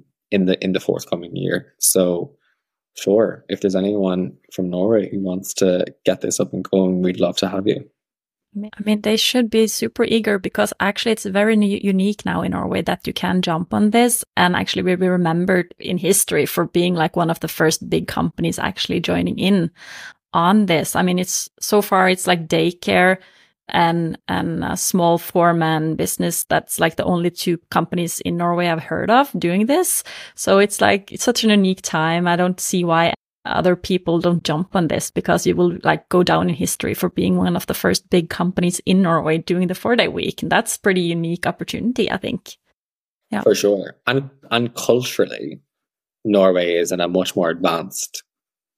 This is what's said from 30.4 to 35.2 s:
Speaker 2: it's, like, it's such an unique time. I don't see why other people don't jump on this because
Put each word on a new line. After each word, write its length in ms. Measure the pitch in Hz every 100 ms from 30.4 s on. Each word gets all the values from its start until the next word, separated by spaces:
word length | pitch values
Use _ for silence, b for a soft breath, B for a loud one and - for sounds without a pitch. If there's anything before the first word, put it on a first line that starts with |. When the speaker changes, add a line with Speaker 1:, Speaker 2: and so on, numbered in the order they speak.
| - 196
Speaker 2:
it's, 240 | 202 -
like, 300 | 202 202 196
it's 120 | -
such 200 | - 233
an 80 | 220
unique 320 | 208 190 190
time. 440 | - 165 160 170 175
I 80 | 175
don't 240 | 180 180
see 240 | - 185
why 300 | 175 165 170 - _ _ -
other 300 | - 180 180
people 440 | - 180 175 170
don't 240 | 175 170
jump 320 | - 156 185 190
on 120 | 160
this 240 | - -
because 340 | -